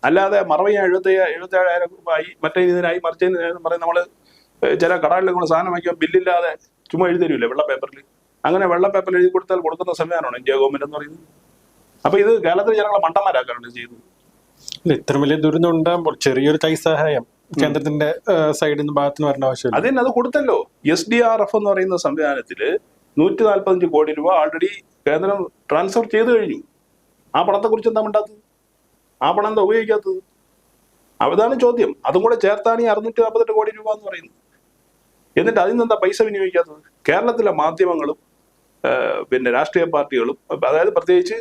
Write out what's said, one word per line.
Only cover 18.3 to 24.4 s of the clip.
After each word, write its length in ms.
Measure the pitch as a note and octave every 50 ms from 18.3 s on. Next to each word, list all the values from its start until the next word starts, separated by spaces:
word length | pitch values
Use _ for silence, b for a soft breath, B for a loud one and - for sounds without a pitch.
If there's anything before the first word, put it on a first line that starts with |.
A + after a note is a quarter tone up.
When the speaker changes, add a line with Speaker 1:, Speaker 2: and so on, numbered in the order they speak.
Speaker 2:
ആ, 200 | F#3+ E3 D#3 D3+
സൈഡിൽ 260 | D3+ D3+ D#3+ D3+ D3 D3
നിന്ന് 160 | D3 D3 D3
ഭാഗത്തുനിന്ന് 360 | C#3+ C#3+ C#3+ C#3 - D3+ C#3+
വരേണ്ട 140 | C#3 C3+ C3+
ആവശ്യമില്ല. 340 | C3 B2+ - - C3 A#2+ C#3
Speaker 1:
അതിന് 220 | F3+ B3 C#4 C4
അത് 80 | A#3+ C4
കൊടുത്തല്ലോ. 640 | B3 B3 A#3+ B3+ B3 D4 C#4 B3+ F#3+ A2 - _ _ _ _ D3
എസ് 180 | D#3+ - - G#3
ഡി 120 | A3+ A#3+
ആർ 200 | A#3+ A3+ A3+ G#3+
എഫ് 140 | G#3 G3+ -
എന്ന് 140 | G#3+ G#3 G3+
പറയുന്ന 280 | G3 F#3+ F#3 F#3+ F3+ E3+
സംവിധാനത്തില് 800 | - D3+ C#3 D#3 D#3 C#3+ C#3 C3 A#2 _ - - G#2 C3+ F3 - _ _ _ _ _ _ _ -
നൂറ്റി 260 | D#3 G3 - - A3+
നാൽപത്തഞ്ച് 420 | G#3+ G3+ G3+ G3 G3 F#3+ F3+ F3
കോടി 280 | E3 D3+ D3+ D#3 D#3 D3+
രൂപ 320 | D3 D3 F3 F#3+ E3